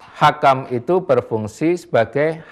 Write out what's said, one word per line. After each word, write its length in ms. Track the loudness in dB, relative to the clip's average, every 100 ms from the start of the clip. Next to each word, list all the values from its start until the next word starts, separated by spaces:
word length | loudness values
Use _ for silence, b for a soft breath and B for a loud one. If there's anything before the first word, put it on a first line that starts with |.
| -18 0
hakam 520 | 2 4 2 2 -2
itu 320 | -6 -2 -2
berfungsi 800 | 2 0 0 -4 -6 -4 -2 -4
sebagai 600 | -2 0 0 0 -2 -4 -10